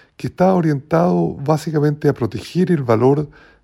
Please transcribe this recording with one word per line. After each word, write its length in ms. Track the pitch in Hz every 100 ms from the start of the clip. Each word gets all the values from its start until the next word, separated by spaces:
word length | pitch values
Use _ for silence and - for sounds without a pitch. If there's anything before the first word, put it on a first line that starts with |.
| _ -
que 120 | 131
estaba 260 | - 180
orientado 800 | 185 160 139 139 165 175 175 165
básicamente 760 | 160 139 156 165 156 147 147 147
a 60 |
proteger 560 | - 113 110 - 160 180
el 120 | 175
valor 460 | 123 110 127 143 147 - - _